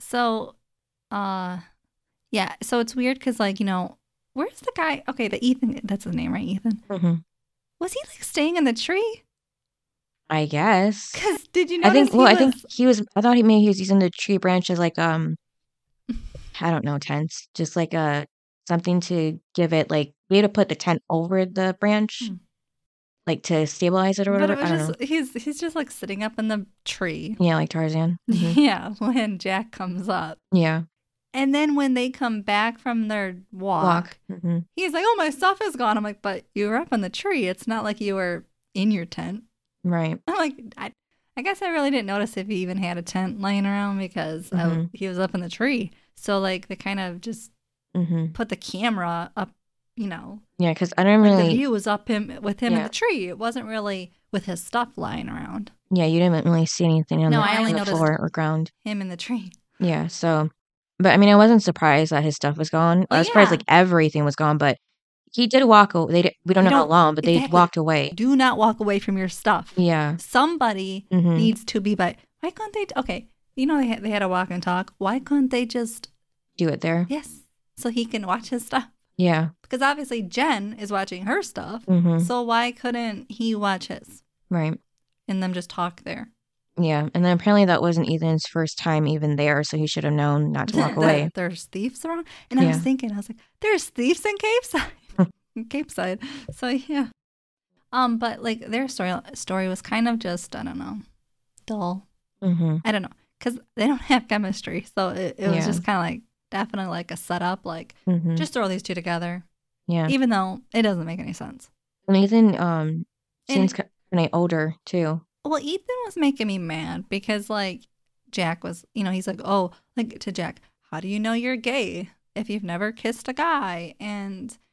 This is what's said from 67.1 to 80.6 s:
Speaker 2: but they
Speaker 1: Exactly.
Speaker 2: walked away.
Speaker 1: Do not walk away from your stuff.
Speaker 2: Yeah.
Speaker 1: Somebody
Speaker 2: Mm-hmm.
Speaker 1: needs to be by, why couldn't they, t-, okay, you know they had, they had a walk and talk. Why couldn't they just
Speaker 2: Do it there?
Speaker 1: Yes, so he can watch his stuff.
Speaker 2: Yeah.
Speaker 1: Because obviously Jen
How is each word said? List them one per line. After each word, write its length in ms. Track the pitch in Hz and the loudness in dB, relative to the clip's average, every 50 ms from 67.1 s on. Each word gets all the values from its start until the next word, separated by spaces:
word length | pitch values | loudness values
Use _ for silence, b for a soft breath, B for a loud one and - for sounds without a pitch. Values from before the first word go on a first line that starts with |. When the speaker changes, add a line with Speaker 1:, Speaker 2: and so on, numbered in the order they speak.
| 156 | 4
Speaker 2:
but 100 | 151 151 | 2 2
they 100 | 165 170 | 4 4
Speaker 1:
Exactly. 180 | 165 - 165 170 | 4 4 4 6
Speaker 2:
walked 200 | 175 175 170 - | 6 6 6 2
away. 340 | 170 156 160 160 147 139 143 175 | 0 0 2 2 2 0 -2 -4
Speaker 1:
Do 220 | 170 226 262 277 | -2 2 4 4
not 220 | 262 262 254 - 208 | 4 4 4 4 4
walk 220 | 214 226 214 226 | 4 2 2 2
away 180 | 214 208 202 202 | 0 0 0 0
from 180 | - - 190 190 | 0 -2 -2 -2
your 100 | 190 180 | -2 -4
stuff. 460 | - - - 214 196 165 165 - - | -6 -2 0 0 0 0 -2 -4 0
Speaker 2:
Yeah. 400 | 185 180 170 165 156 151 147 165 | 2 2 4 4 2 2 0 -2
Speaker 1:
Somebody 920 | 170 - - - 254 277 320 349 302 254 226 208 190 190 190 190 196 - _ | -4 -6 0 2 2 2 2 2 0 0 -2 -2 -4 -6 -8 -8 -10 -6 _
Speaker 2:
Mm-hmm. 220 | 185 180 175 170 165 | 2 4 4 4 4
Speaker 1:
needs 280 | 160 220 220 220 - - | 4 4 2 2 0 -6
to 140 | - - 214 | -4 -4 -2
be 140 | 196 208 208 | 0 0 0
by, 220 | 185 185 180 - b b b _ _ | 0 0 -2 -4 b b b _ _
why 100 | - 359 | -10 -8
couldn't 220 | - - 427 415 403 | -8 -8 -12 -8 -6
they, 120 | 427 392 | -6 -6
t-, 80 | - - | -4 -4
okay, 320 | - 254 - 180 - - _ _ _ _ _ _ | -6 -4 -4 -8 -8 -10 _ _ _ _ _ _
you 100 | 254 262 | -2 0
know 120 | 294 302 285 | 0 2 2
they 80 | 262 233 | 0 0
had, 140 | 220 220 | -2 -4
they 80 | 202 220 | -4 -4
had 120 | 208 208 | -2 -2
a 60 | 196 185 | 0 0
walk 220 | 180 185 185 175 | 0 -2 -2 -2
and 120 | 175 180 | -6 -4
talk. 320 | - 185 180 180 190 - _ _ | -2 -2 -2 -2 -4 -6 _ _
Why 200 | 196 190 233 262 | -2 -2 -2 -2
couldn't 300 | - - 285 285 262 254 | -2 0 2 2 2 2
they 160 | 262 240 247 | 2 0 -2
just 440 | 233 - 247 233 226 226 - - - _ _ _ _ _ _ _ _ _ | -2 -2 -4 -4 -4 -8 -12 -16 -20 _ _ _ _ _ _ _ _ _
Speaker 2:
Do 120 | - 175 160 | 0 0 0
it 120 | 139 - | 0 0
there? 260 | - 165 165 170 175 175 | -2 0 0 0 0 -2
Speaker 1:
Yes, 320 | 277 302 - - - - _ _ _ _ _ _ _ | -4 -6 -6 -10 -18 -20 _ _ _ _ _ _ _
so 140 | - - 240 | -8 -8 -4
he 160 | 226 240 233 | -2 -2 -4
can 200 | 226 - 214 202 | -4 -6 -6 -4
watch 220 | 185 185 226 - - | -4 -4 -4 -4 -6
his 140 | 262 233 226 | -6 -6 -6
stuff. 220 | - - 262 233 - _ _ _ _ _ - | -4 -4 -4 -4 -6 _ _ _ _ _ 0
Speaker 2:
Yeah. 320 | 180 175 165 156 165 156 - _ | 2 4 4 2 0 -2 -6 _
Speaker 1:
Because 200 | _ _ 262 247 | _ _ -4 0
obviously 400 | 269 277 285 294 277 - 247 233 | 0 0 0 -2 -6 -6 -6 -6
Jen 500 | 196 175 - 240 277 320 254 202 | -6 -4 -2 0 0 0 0 -2